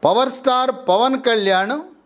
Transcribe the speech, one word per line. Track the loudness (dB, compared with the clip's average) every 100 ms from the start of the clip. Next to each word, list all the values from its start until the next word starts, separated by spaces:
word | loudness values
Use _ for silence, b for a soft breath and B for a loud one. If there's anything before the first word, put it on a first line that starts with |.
పవర్ | 2 2 0
స్టార్ | -2 -2 0 -2 -4 0
పవన్ | 2 2 0
కళ్యాణ్ | 0 0 2 0 0 -6 -10 -20